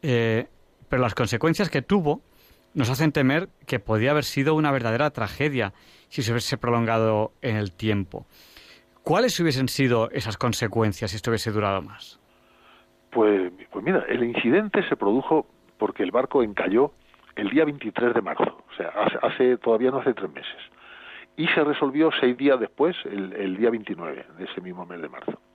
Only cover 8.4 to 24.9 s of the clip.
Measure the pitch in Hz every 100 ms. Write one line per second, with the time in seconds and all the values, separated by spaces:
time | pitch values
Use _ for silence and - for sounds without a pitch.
8.4 | - - - - _ _ - 170 247 -
9.4 | 170 131 131 - 131 120 113 139 113 104
10.4 | 123 110 113 113 110 95 104 104 120 113
11.4 | 117 107 104 98 - - - - _ _
12.4 | _ _ _ - _ _ _ - 107 104
13.4 | 90 87 - - 123 185 - 120 120 117
14.4 | 117 160 214 208 - 143 101 117 - 156
15.4 | - _ _ _ 104 - 95 107 131 143
16.4 | 113 98 90 104 147 - _ - - -
17.4 | 101 131 156 143 160 - 120 117 95 -
18.4 | - - _ - 82 - 104 - 120 -
19.4 | 127 123 - 110 127 135 131 117 98 -
20.4 | - - - _ - - - - - -
21.4 | 165 - 147 143 143 139 160 - 123 123
22.4 | 139 131 110 _ 151 175 - 98 95 95
23.4 | 98 92 113 113 104 90 82 67 - 80
24.4 | 90 - 90 90 87